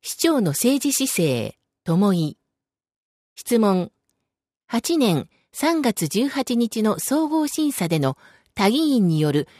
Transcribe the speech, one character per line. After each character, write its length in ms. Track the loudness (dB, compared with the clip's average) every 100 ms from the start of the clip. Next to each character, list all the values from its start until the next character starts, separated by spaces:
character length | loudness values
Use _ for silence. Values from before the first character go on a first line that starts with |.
市 160 | -12 -2
長 240 | 0 2
の 100 | 0
政 320 | 0 0 0
治 100 | 0
姿 220 | -2 -2
勢、 440 | 0 0 0 -4 -10 _ _
と 120 | -2 2
も 160 | 2
い。 240 | 2 0 -4 _ _ _ _ _ _ _ _ _ -20
質 220 | -2 2
問。 340 | 4 2 -2 _ _ _ _ _ _ _ _
八 320 | -6 -2 2
年 300 | 2 2 -2 _ _
三 280 | -4 -2 0
月 280 | 0 -2 -4
十 200 | -2 -2
八 280 | -2 -2 -2
日 260 | -2 0
の 160 | 0 0
総 300 | -2 -2 0
合 180 | 0 -2
審 260 | -2 -4
査 160 | -2 -2
で 100 | 0
の 180 | 0 -4 -12 _ _
他 160 | 0 0
議 80 | 2
員 280 | 2 2 2
に 140 | 2
よ 120 | 2
る 160 | 0 -2 -10